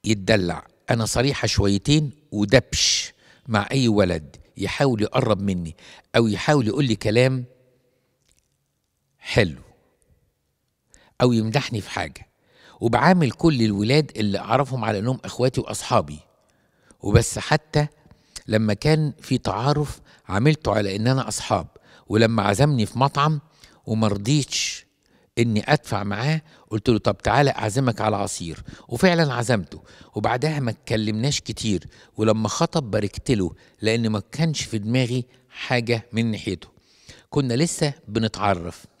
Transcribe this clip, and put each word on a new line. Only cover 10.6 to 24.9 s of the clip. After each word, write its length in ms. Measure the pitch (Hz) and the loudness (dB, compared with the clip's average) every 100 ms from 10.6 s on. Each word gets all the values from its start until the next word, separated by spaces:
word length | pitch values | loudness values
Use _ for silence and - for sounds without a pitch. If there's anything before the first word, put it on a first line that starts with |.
| _ _ _ _ _ _ | _ _ _ _ _ _
أو 120 | 127 | 2
يمدحني 480 | 113 110 110 - 110 | 2 0 -2 -2 -6
في 80 | - | -6
حاجة، 400 | - 80 - - _ _ _ - _ | -8 -8 -12 -20 _ _ _ -20 _
وبعامل 520 | 117 113 147 185 135 | 0 4 6 6 2
كل 300 | - 165 135 | 2 2 4
الولاد 500 | 110 101 107 143 147 | 2 2 2 2 2
اللي 240 | 113 107 98 | -4 -2 -2
أعرفهم 460 | 98 123 135 127 | 0 0 0 -2
على 140 | 110 104 | -2 -2
إنهم 200 | 117 131 | -2 -4
أخواتي 360 | 95 - 127 - | -8 -2 0 0
وأصحابي 580 | - 113 - 120 73 76 _ _ _ _ _ _ _ _ | -6 -8 0 0 0 -10 _ _ _ _ _ _ _ _
وبس. 380 | - 110 113 104 | 2 2 2 -6
حتى 480 | - 151 _ 151 147 _ _ _ _ - - | -2 -2 _ -2 -2 _ _ _ _ -20 -2
لما 260 | 107 107 | 0 0
كان 400 | 104 151 156 151 - | 0 2 2 0 -6
في 160 | - 127 | -4 -4
تعارف 600 | - 98 131 147 143 - _ _ - | -2 -2 0 0 -2 -8 _ _ -6
عاملته 460 | 95 139 151 - | 0 2 0 0
على 220 | 107 98 | -2 -2
إننا 320 | 101 113 131 113 | -2 0 0 -2
أصحاب، 400 | - - 98 76 _ _ - _ | -8 -2 -4 -4 _ _ -20 _
ولما 360 | 110 113 113 | 2 4 2
عزمني 420 | 98 101 147 131 | 0 2 2 2
في 140 | 104 117 | -2 0
مطعم 420 | 139 143 147 151 _ _ - _ | 0 2 0 -2 _ _ -20 _
ومرضيتش 1000 | - 110 110 101 98 151 - - - - _ | -4 0 0 0 0 0 0 -4 -6 -8 _